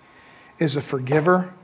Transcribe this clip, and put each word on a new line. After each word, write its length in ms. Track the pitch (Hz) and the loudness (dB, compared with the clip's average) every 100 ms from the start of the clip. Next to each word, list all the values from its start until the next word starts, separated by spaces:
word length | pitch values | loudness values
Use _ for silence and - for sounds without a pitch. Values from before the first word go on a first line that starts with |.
| _ - - - - - | _ -20 -20 -20 -20 -4
is 180 | 160 139 | -2 -2
a 60 | |
forgiver, 680 | - 139 127 151 156 185 180 - | -4 -6 0 0 4 2 0 -10